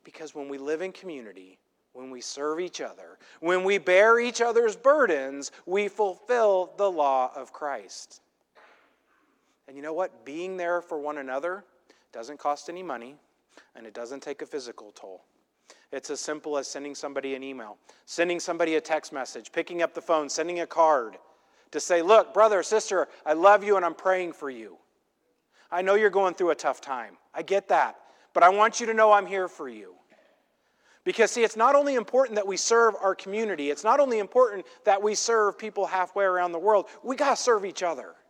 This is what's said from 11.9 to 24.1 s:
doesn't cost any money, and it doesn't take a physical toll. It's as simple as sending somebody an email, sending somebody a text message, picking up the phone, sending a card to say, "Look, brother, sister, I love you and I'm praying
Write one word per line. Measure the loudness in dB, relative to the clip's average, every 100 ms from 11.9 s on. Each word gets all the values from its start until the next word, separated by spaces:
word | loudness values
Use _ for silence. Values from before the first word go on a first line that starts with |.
| _ _
doesn't | -16 -14 -8
cost | -6 -6 -8
any | -12
money, | -10 -10 -12 -20 _ _ _ _ _
and | -20 -18
it |
doesn't | -14 -12 -12
take | -12 -12
a |
physical | -10 -10 -10 -18 -20
toll. | -20 -20 -20 _ _ _ _ _ -20 _
It's | -12 -10
as | -10
simple | -8 -8 -6 -6
as | -6
sending | -12 -12
somebody | -12 -10 -8 -6
an | -8
email, | -10 -14 -16 -20 _ _
sending | -12 -2 -2 -2
somebody | -6 -2 0
a | 0
text | 0 -4 -4
message, | -12 -10 -12 -8
picking | -8 -6 -4
up | -4
the | -4
phone, | -2 -2 0
sending | -6 -4 -6
a | -4
card | 2 4 4 -2 -14 _ _ _ _ _
to | -8
say, | 0 0
"Look, | 6 6 6
brother, | 4 4 4
sister, | 2 -2 0 -2 -2 -6
I | -4
love | 6 8 6
you | 4
and | 2
I'm | 0
praying | -2 -2